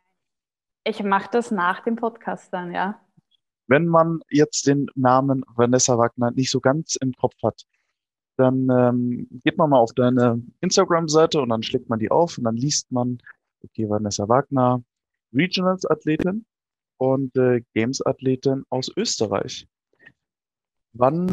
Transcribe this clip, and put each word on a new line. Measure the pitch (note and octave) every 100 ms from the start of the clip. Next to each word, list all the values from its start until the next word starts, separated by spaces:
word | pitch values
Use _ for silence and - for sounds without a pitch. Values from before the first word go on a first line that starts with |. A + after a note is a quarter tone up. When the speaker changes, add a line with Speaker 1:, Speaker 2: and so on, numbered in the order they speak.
| _ _ _ _ _ _ _ _ -
Speaker 1:
Ich | G#3+
mach | G3+ G3 G3+
das | A#3+ A#3
nach | G#3 F3 F#3
dem | - A#3
Podcast | A#3 A3+ - F#3+ _
dann, | F#3 F3
ja. | F3+ F#3 G#3+ _ _ _ _ _ _ _
Speaker 2:
Wenn | C3+ E3+
man | E3 E3 E3 -
jetzt | D3 D3+ - -
den | C#3+ C#3 -
Namen | B2 B2+ C#3 C3+ - A#2+
Vanessa | A#2+ B2+ - A#2+
Wagner | A#2 - A#2+
nicht | A#2+ C3
so | C3
ganz | C3 D3 D#3+ -
im | C3
Kopf | B2+ B2 -
hat, | A2+ - - _ _ _ _ _ _ -
dann, | C3 C3 C3
ähm, | B2+ B2 B2 B2 A#2+ - B2
geht | D3+ -
man | D#3+
mal | C#3
auf | A#2
deine | - B2 B2 A#2+ A#2 A#2 _
Instagram-Seite | F3+ G3 F#3 E3+ E3 D3+ E3 E3
und | B2
dann | A2+
schlägt | A2+ C3 B2+
man | A2+
die | G#2+
auf | D3 E3+ -
und | A#2
dann | A2+
liest | C#3 D3 -
man, | B2+ B2 B2 - - _ _
okay, | - - A2
Vanessa | G#2 G#2 - G2+
Wagner, | B2 - C3+ B2 B2+ B2 _ _ _ _
Regionals-Athletin | A#2+ F3+ F#3+ F#3 F#3 - D3+ - D#3 F3+ G#3 - _ _ _ _ _
und, | C3 C3 C3+ C3
äh, | B2+ B2 - -
Games-Athletin | A2+ C#3 - C3+ C3 C3 C#3+ C3+ -
aus | B2+ B2+ -
Österreich. | A#3 - G#2+ G2 - - - _ _ _ - _ _ _ _ _ _ _ _
Wann, | A2+ B2 D#3+ F3+